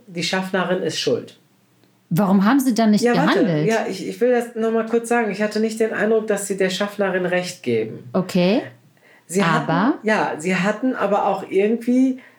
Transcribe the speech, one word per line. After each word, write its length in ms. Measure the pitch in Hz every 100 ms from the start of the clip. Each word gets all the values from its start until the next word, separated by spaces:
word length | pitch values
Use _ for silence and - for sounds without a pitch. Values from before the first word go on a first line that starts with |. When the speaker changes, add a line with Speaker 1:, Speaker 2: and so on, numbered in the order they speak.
| -
Speaker 1:
die 160 | 175
Schaffnerin 580 | 170 190 185 190 170 180
ist 160 | 160 -
schuld. 400 | - 113 - - _ _ _ _ _ _ -
Speaker 2:
Warum 340 | 170 196 196
haben 160 | 202 277
sie 140 | 254
dann 160 | 214 220
nicht 120 | 208
Speaker 1:
Ja, 120 | 240 240
warte. 240 | - 339
Speaker 2:
gehandelt? 280 | 226 151 160
Speaker 1:
Ja, 180 | 220 185
ich, 180 | 185 185
ich 140 | 190
will 120 | 247
das 220 | 240 240
noch 180 | 220 226
mal 140 | 226 220
kurz 220 | 233 233
sagen. 220 | 240 214
Ich 100 | 190
hatte 180 | 214 214
nicht 180 | 220 214
den 120 | 220
Eindruck, 340 | - 214 226 214
dass 200 | 196 -
sie 100 | 190
der 140 | 185
Schaffnerin 560 | - 202 - 196 185 175
Recht 360 | 180 175 -
geben. 480 | 123 113 110 - -
Speaker 2:
Okay. 500 | 190 185 185 175 226 - - _ _ _ - -
Speaker 1:
Sie 160 | 175
hatten, 260 | 165 156 147
Speaker 2:
Aber? 240 | 165 226 359
Speaker 1:
ja, 300 | 214 208 147 -
sie 180 | 170 180
hatten 380 | 196 214 262
aber 320 | 240 190 202 -
auch 180 | - -
irgendwie, 720 | 185 208 233 247 254 262 254 -